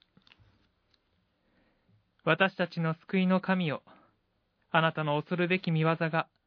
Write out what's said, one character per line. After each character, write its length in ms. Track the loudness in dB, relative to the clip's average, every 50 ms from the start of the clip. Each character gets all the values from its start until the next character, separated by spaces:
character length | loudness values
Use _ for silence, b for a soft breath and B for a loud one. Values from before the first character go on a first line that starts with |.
| _ _ _ _ _ -20 -20 _ _ _ _ _ _ _ _ _ _ _ _ _ _ _ _ _ _ _ _ _ _ _ _ _ _ _ _ _ _ _ _ _ _ _ _ _ 0
私 320 | 0 2 2 2 0 0
た 100 | -2 -4
ち 140 | -4 -2 -2
の 140 | -2 -2 -4
救 240 | -6 _ -4 0 0
い 80 | 2
の 160 | 2 2 0
神 240 | 0 0 -2 0 -2
よ、 160 | -4 -4 -6 _ -16 B B B B B B _ _ _ _ _ _ _ _ _ _
あ 100 | 2 2
な 140 | 2 2 0
た 100 | -2 -4
の 160 | -2 -2 -2
恐 160 | -4 -4 -4
る 120 | -2 -2 0
べ 120 | -2 -2
き 100 | -2 0
見 100 | 0 2
業 160 | 2 2 0
が、 300 | 0 -2 -2 -2 -4 -4 _ _ _ _